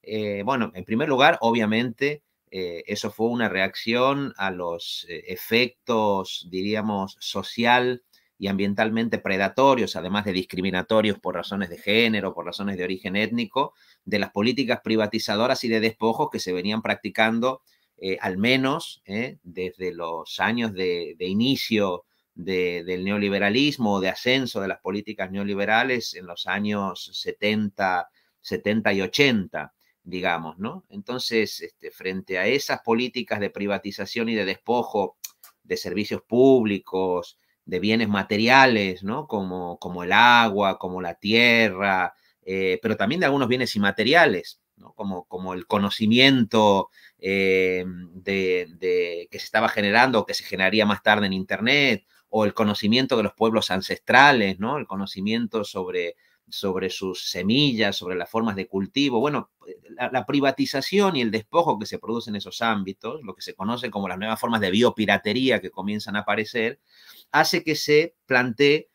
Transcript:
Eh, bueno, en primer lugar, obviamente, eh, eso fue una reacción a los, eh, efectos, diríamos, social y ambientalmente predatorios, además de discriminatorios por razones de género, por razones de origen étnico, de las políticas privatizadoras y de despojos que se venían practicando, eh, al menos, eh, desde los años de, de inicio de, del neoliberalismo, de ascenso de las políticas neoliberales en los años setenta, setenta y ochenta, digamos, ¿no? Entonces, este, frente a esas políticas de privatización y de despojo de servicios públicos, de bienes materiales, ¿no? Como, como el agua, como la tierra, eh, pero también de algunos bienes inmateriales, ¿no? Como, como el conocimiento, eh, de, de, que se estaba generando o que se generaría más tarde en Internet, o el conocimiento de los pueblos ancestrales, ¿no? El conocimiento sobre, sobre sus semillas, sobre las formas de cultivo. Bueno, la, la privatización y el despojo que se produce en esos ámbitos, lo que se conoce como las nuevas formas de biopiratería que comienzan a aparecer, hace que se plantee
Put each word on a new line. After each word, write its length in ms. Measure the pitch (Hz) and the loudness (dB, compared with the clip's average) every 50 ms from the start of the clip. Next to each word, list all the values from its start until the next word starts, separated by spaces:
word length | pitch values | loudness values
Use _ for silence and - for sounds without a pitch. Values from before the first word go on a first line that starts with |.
Eh, 400 | _ - 110 107 107 104 101 101 98 | _ -6 -4 -2 -2 -2 -2 -2 -2
bueno, 260 | 120 139 127 113 - - | 0 0 0 -2 -4 -4
en 100 | 92 90 | -12 -6
primer 240 | - 110 117 151 151 | -2 -2 0 2 2
lugar, 260 | 135 123 139 156 175 - | 4 6 6 6 6 4
obviamente, 800 | 113 117 117 117 110 107 110 110 123 123 113 _ 139 143 147 147 _ _ _ _ _ _ | 2 2 2 2 2 2 2 0 0 -2 -2 _ 0 -2 -2 -4 _ _ _ _ _ _
eh, 320 | - 95 92 87 85 85 - | -8 -8 -6 -6 -8 -10 -8
eso 240 | - 104 - - 104 | -8 -6 -6 -6 -8
fue 180 | - - 110 117 | -4 -2 -2 -2
una 220 | 120 120 113 101 | 0 0 -2 -2
reacción 840 | 90 95 95 98 - - - 113 117 120 127 135 139 143 139 131 - - | 0 0 -2 -2 -4 -8 -4 -2 0 2 2 2 0 -2 -4 -8 -6 -6
a 120 | 98 95 | -6 -4
los, 540 | 92 90 90 85 85 85 - - - - - - | -4 -4 -6 -6 -6 -8 -8 -10 -10 -12 -12 -12
eh, 140 | 85 76 - - | -14 -14 -10 -10
efectos, 1200 | 90 - - - 113 117 127 120 _ _ _ - 117 110 107 104 101 95 92 - - - - 90 | -12 -10 -4 0 2 2 2 0 _ _ _ -2 0 2 2 2 2 0 -2 -6 -10 -12 -12 -8
diríamos, 680 | 90 92 95 104 107 107 104 110 104 98 95 95 - _ | -6 -4 -2 -2 -2 -2 -2 -2 -2 -2 -4 -6 -8 _
social 800 | - - - 101 95 - - - 117 120 120 127 123 127 127 123 _ _ _ _ _ _ _ _ | -12 -8 -8 -8 -8 -6 -4 -2 2 4 4 4 4 0 -4 -6 _ _ _ _ _ _ _ _
y 100 | 98 98 | -4 -4
ambientalmente 680 | 98 95 101 101 101 107 110 110 110 113 117 113 110 101 | -2 0 0 -2 0 0 0 0 0 -2 0 -2 -2 -4
predatorios, 760 | - 95 95 92 98 98 - - 135 139 135 120 104 - - | -2 -2 0 0 0 0 2 4 6 6 6 4 0 -2 -4
además 300 | 85 82 92 98 104 101 | -6 -6 -2 -2 -2 -2
de 80 | 104 | 0
discriminatorios 840 | 90 92 90 - - 90 92 98 90 92 87 - 110 110 107 107 98 101 | -2 -2 -4 -4 -4 -4 -2 -2 -2 -2 0 2 2 4 4 2 -2 -2
por 160 | - - 87 | -6 -6 -6
razones 340 | 87 87 - 98 98 95 85 | -6 -6 -6 -4 -4 -4 -6
de 80 | 87 | -8
género, 560 | - - 104 104 113 117 113 110 104 92 95 | -8 -2 2 2 4 4 4 2 0 -2 -4
por 140 | 90 87 80 | -6 -6 -10
razones 320 | 87 87 - 98 101 98 90 | -10 -8 -6 -6 -6 -4 -4
de 60 | 90 | -4
origen 320 | 92 95 92 - 95 92 | -4 -4 -6 -6 -4 -2
étnico, 580 | 101 110 101 117 120 117 104 - 131 143 151 _ _ _ _ _ _ _ | -2 -2 -2 -2 -4 -6 -4 -2 -2 -2 -2 _ _ _ _ _ _ _
de 140 | 95 101 101 | -4 -2 -2
las 100 | 101 - | -2 -2
políticas 500 | _ 101 104 123 123 127 131 113 120 110 | _ 0 0 2 2 0 -2 -2 -2 -4
privatizadoras 800 | _ 110 110 110 107 104 113 107 - - 104 104 117 127 131 - - | _ 0 0 2 0 0 -2 -4 -2 -2 0 0 2 0 0 -2 0
y 40 | 120 | 0
de 120 | 113 110 | 0 2
despojos 500 | 107 113 110 _ 107 113 113 - 151 - | 2 0 -2 _ -2 -2 0 0 -2 -4
que 60 | - 107 | -4 -6
se 160 | - 92 90 | -4 -4 -4
venían 260 | 90 90 104 107 113 | -4 -2 -4 -4 -2
practicando, 800 | - - 104 - - 101 - - 110 113 113 117 117 131 - - _ _ _ _ _ _ _ _ | -2 -4 -4 -4 -6 -8 0 2 2 2 2 0 0 -2 -2 -4 _ _ _ _ _ _ _ _
eh, 180 | 92 95 95 - | -6 -6 -6 -4
al 160 | - 98 92 92 | -4 -4 -2 0
menos, 640 | 104 120 131 131 131 135 143 165 - - - _ _ | 2 2 2 2 2 0 -2 -2 -6 -12 -16 _ _
eh, 320 | 95 98 107 120 135 - _ | -8 -8 -6 -6 -8 -10 _
desde 500 | _ 87 82 90 92 90 - - 92 90 | _ -14 -8 -6 -6 -6 -6 -6 -6 -6
los 480 | 85 85 85 82 82 82 80 - - - | -6 -6 -8 -6 -6 -8 -10 -12 -4 -2
años 320 | - 104 117 120 117 113 | 0 0 0 0 -2 -4
de, 420 | 98 92 92 90 87 87 85 76 82 _ | -4 -2 -2 -2 -2 -2 -6 -10 -8 _
de 80 | 90 | -6
inicio 800 | 90 95 104 117 131 135 123 - - 113 104 101 95 90 87 _ _ _ _ _ _ | -2 0 0 2 2 0 -2 0 0 0 2 2 0 -2 -6 _ _ _ _ _ _
de, 520 | _ - 87 95 92 90 90 90 87 87 85 | _ -12 -6 -4 -2 0 0 -2 -4 -6 -6
del 200 | 90 92 90 92 | -6 -6 -4 -2
neoliberalismo, 960 | 98 104 104 101 101 98 98 101 101 104 131 143 147 143 - 117 104 101 95 | -2 -2 0 0 0 0 0 0 2 2 2 2 0 0 0 0 0 2 0
de 80 | 92 92 | 0 -2
ascenso 540 | - - - 123 127 135 131 117 - 107 | -4 -2 0 0 0 0 0 -4 -4 -4
de 60 | 98 95 | -4 -4
las 120 | 87 - | -6 -6
políticas 500 | _ 92 98 104 101 107 107 - 95 92 | _ -6 -6 -6 -8 -8 -8 -8 -8 -6
neoliberales 840 | 95 101 101 101 101 98 101 101 110 113 123 135 127 120 - - - | -6 -6 -4 -4 -4 -4 0 2 2 2 2 0 -2 -4 -4 -8 -12
en 120 | 90 92 | -12 -14
los 200 | 87 85 - - | -14 -12 -10 -6
años 640 | 90 92 101 104 104 104 104 98 95 90 - - - | -4 -4 -2 -2 -2 -2 -2 -4 -4 -6 -10 -14 -12
setenta, 960 | - - - 92 90 _ 104 104 107 107 107 101 _ - 98 92 92 87 82 _ _ _ _ _ _ _ | -12 -8 -8 -8 -6 _ -2 0 0 0 -2 -4 _ -2 0 0 0 -2 -4 _ _ _ _ _ _ _
setenta 540 | _ - 95 - - 104 107 113 101 107 101 | _ -8 -8 -2 -2 0 0 2 0 0 0
y 80 | 95 | 0
ochenta, 720 | 95 90 - - 143 139 120 104 90 80 - 80 73 - _ _ _ _ _ _ | -2 -2 2 2 4 4 4 2 -2 -4 -8 -10 -10 -10 _ _ _ _ _ _
digamos, 540 | _ 90 90 90 90 90 85 85 82 78 78 87 | _ -10 -8 -4 -2 -2 -2 -2 -6 -10 -10 -8
¿no? 280 | 101 120 156 190 _ _ | -8 -8 -8 -10 _ _
Entonces, 720 | 101 104 101 - 123 127 - - 117 113 107 - - - | -16 -14 -10 -8 -8 -6 -6 0 0 0 0 0 -4 -12
este, 300 | 85 82 _ _ - 80 | -14 -14 _ _ -18 -18
frente 480 | - - 87 92 92 95 92 - 92 90 | -16 -8 -8 -6 -6 -6 -6 -4 -4 0
a 80 | 95 | 0
esas 340 | 107 131 139 - - 139 - | 2 0 0 0 -2 -4 -4
políticas 600 | _ 117 117 117 127 120 - 123 117 - 113 104 | _ 0 0 0 0 -2 -4 -8 -6 -4 -4 -4
de 100 | 101 95 | -4 -6
privatización 800 | - 101 101 101 101 95 - 101 - - 98 - - 117 113 113 | -4 -6 -4 -4 -4 -4 -6 -10 -10 -10 -10 -8 -4 -4 -4 -2
y 40 | 117 | -2
de 120 | 107 98 | -2 -2
despojo 720 | 95 92 - _ - 120 123 113 - - 104 95 92 _ _ - - _ _ - - _ _ _ | -2 -4 -6 _ -2 0 0 -2 -2 -2 -2 -2 -2 _ _ -18 -18 _ _ -20 -20 _ _ _
de 120 | - 90 | -6 -6
servicios 460 | - - 92 87 101 104 - 107 95 | -6 -4 -4 -4 -4 -4 -4 -6 -8
públicos, 1160 | _ _ 113 120 131 135 131 127 110 104 101 95 - - - 95 95 92 90 87 87 - _ _ _ _ _ _ _ | _ _ 4 6 8 8 8 6 4 2 -2 -4 -6 -4 -4 -2 0 0 -2 -4 -4 -8 _ _ _ _ _ _ _
de 120 | - - 90 | -6 -6 -2
bienes 280 | 92 107 110 117 117 104 | 0 0 2 2 0 0
materiales, 960 | 104 98 95 - 107 104 113 120 127 139 135 131 117 107 101 95 92 90 | 0 -2 -2 -2 0 0 4 6 8 8 8 6 6 2 0 -2 -4 -6
¿no? 240 | 95 98 117 147 151 | -6 -6 -6 -6 -6
Como, 520 | - 117 104 95 92 90 92 90 87 87 - | -6 -6 -4 -4 -4 -6 -8 -8 -8 -10 -10
como 260 | - 90 90 90 87 | -10 -10 -8 -8 -2
el 80 | 90 | 4
agua, 680 | 98 107 120 123 120 120 117 113 98 101 101 95 92 - | 6 8 8 8 8 6 6 4 2 2 2 0 0 -2
como 240 | - 92 90 92 | -6 -8 -6 -6
la 140 | 92 85 85 | -8 -8 -10
tierra, 1000 | _ - 101 110 117 120 120 117 117 113 104 92 92 101 98 95 92 90 87 - _ _ _ _ _ _ | _ -2 2 4 6 6 6 6 6 4 2 2 0 0 0 2 0 0 -2 -6 _ _ _ _ _ _
eh, 320 | - 95 95 95 92 92 90 | -6 -4 -2 0 0 -2 0
pero 160 | - 110 110 | -2 -4 -2
también 240 | - 101 101 151 180 | 0 0 0 0 2
de 60 | 175 | 2
algunos 220 | 139 139 139 135 110 | 2 2 2 2 0
bienes 280 | 123 127 123 - - | 0 0 0 -2 0
inmateriales, 840 | 107 101 98 98 - 107 120 151 175 165 143 101 85 - - - _ _ _ _ | 0 0 0 2 2 2 4 6 6 6 6 2 -2 -4 -10 -20 _ _ _ _
¿no? 180 | _ 95 - _ | _ -20 -20 _
Como, 300 | - 104 98 92 90 - | -10 -8 -6 -6 -8 -10
como 280 | _ - 92 92 92 | _ -12 -8 -8 -6
el 140 | 92 90 85 | -8 -8 -4
conocimiento, 1200 | _ 110 101 101 101 - - 110 107 113 123 131 139 135 127 117 101 - 110 107 104 98 98 92 - _ - - - _ _ | _ 0 0 2 0 0 0 2 4 6 8 8 8 8 4 2 4 4 6 6 6 6 4 2 -4 _ -20 -20 -20 _ _
eh, 680 | - 95 95 98 98 95 95 95 92 92 92 92 92 92 90 90 90 85 87 | -4 -2 0 2 4 4 4 4 4 2 0 -2 -4 -6 -10 -12 -14 -16 -18
de, 540 | 92 90 98 98 98 95 92 90 90 90 80 87 85 | -10 -4 -2 -2 0 2 0 0 0 -2 -6 -10 -4
de, 500 | 92 90 90 90 87 87 85 85 87 _ | 0 0 2 2 0 0 -4 -10 -12 _
que 80 | - - | -12 -12
se 60 | - | -10
estaba 240 | - - 110 113 107 | -2 0 2 2 2
generando 520 | - 110 104 101 104 117 127 135 123 107 | 0 0 0 4 4 4 4 6 4 2
o 60 | 98 | 2
que 60 | - | 0
se 120 | 98 - - | -6 -8 -6
generaría 420 | - 98 92 95 95 101 107 104 | -6 -2 0 2 2 4 4 4
más 160 | 104 101 - | 2 2 2
tarde 240 | _ 107 107 104 104 | _ 4 4 4 4
en 80 | 95 95 | 0 -2
Internet, 720 | 95 92 - 101 95 107 120 139 147 143 131 110 - _ _ _ _ _ _ | -2 -2 -4 -4 -2 0 0 2 2 2 2 0 -2 _ _ _ _ _ _
o 120 | - 110 107 | 0 0 0
el 100 | 101 - | 0 2
conocimiento 600 | - 110 104 104 - - 104 113 127 135 131 135 | 0 0 0 0 0 0 2 2 2 2 2 0
de 80 | 113 104 | 0 0
los 80 | 98 | -2
pueblos 400 | - _ 110 113 110 110 - - | 0 _ 0 2 2 0 0 0
ancestrales, 880 | 92 95 - - 92 - _ - 117 127 139 147 139 117 101 98 95 90 | -2 -2 -2 -4 -6 -6 _ 4 6 8 8 8 6 4 2 0 -2 -4
¿no? 180 | 104 117 143 147 | -4 -4 -4 -6
El 80 | 120 | -6
conocimiento 800 | - 95 98 98 - - 98 95 104 113 117 120 107 - 110 101 | -8 -8 -8 -8 -8 -8 -6 -4 -2 -2 -2 -4 -4 -4 -6 -6
sobre, 500 | - - 98 92 90 90 90 87 85 85 _ _ _ _ _ _ _ | -4 -6 -8 -6 -4 -4 -4 -4 -4 -8 _ _ _ _ _ _ _
sobre 400 | - - - 98 92 95 95 92 | -10 -4 -4 -2 -2 -2 -2 -4
sus 400 | - - 98 92 90 - - - | -4 -4 -6 -6 -6 -6 -8 -8
semillas, 680 | - 90 90 101 117 139 147 143 120 110 110 101 95 | -6 -2 0 2 4 4 4 4 2 2 0 0 -2
sobre 180 | - - 90 92 | -4 -6 -6 -6
las 160 | 90 85 - | -6 -6 -4
formas 240 | - 113 113 113 98 | -4 -2 -2 -2 -2
de 140 | 95 95 - | -4 -6 -4
cultivo. 500 | - 98 98 95 _ 139 143 139 120 110 | -2 -4 -4 -2 _ 0 0 2 2 2
Bueno, 320 | 127 151 147 123 104 _ _ _ - - 76 - _ - | 2 2 0 -2 -6 _ _ _ -20 -20 -20 -20 _ -20
la, 220 | - - 123 117 | -8 -6 -6 -2
la 120 | 127 127 120 | -2 -4 -2
privatización 920 | - 151 143 139 135 135 - 139 127 - 135 135 - 185 202 202 190 165 | 0 0 2 2 2 2 2 -2 -2 -2 -4 -4 0 2 4 4 4 2
y 60 | 131 | 0
el 100 | 120 110 | 0 0
despojo 440 | 101 110 107 _ - 165 170 160 120 | 0 -2 -4 _ 2 2 2 2 0
que 100 | 101 104 | -2 -4
se 120 | - - - | -8 -10 -10
produce 320 | - - 117 117 113 120 | -6 -6 -6 -6 -6 -6
en 60 | 104 | -8
esos 260 | 98 - 92 - - | -8 -8 -10 -6 -2
ámbitos, 580 | 117 113 110 101 95 92 98 _ - 110 139 160 135 | 0 0 0 0 -2 -6 -8 _ -10 -10 -10 -10 -12
lo 100 | 95 - | -14 -14
que 80 | _ | _
se 120 | - 92 - | -14 -14 -10
conoce 360 | - 95 104 120 120 127 117 | -6 -4 -4 -4 -4 -6 -6
como 160 | 104 101 98 | -4 -4 -4
las 100 | 90 90 | -4 -6
nuevas 220 | 95 104 110 110 - | -6 -4 -4 -4 -4
formas 220 | - 117 117 110 | -2 -2 0 0
de 100 | 101 92 | 2 2
biopiratería 880 | 95 107 120 113 - - 107 98 101 98 - 104 104 127 131 131 113 101 | 4 4 4 4 4 2 2 2 2 0 0 -2 -2 0 2 2 2 0
que 120 | 92 90 | -2 -8
comienzan 420 | _ 95 92 101 104 107 - 107 101 | _ -8 -6 -4 -6 -6 -6 -6 -6
a 60 | 104 | -6
aparecer, 580 | 101 - 104 110 107 - - 120 110 117 120 _ _ _ _ - - - - - - _ | -2 -2 -2 -2 -2 -4 -4 -4 -4 -4 -6 _ _ _ _ -20 -20 -20 -20 -20 -12 _
hace 320 | - 147 160 160 185 170 - | 2 2 4 4 2 -2 0
que 100 | 156 151 | -2 -2
se 400 | 151 - - 147 151 160 170 _ _ _ | -2 2 4 4 4 4 2 _ _ _
plantee 640 | - 131 123 123 127 113 113 143 143 147 160 170 _ | 2 2 2 2 2 2 4 4 4 4 2 -2 _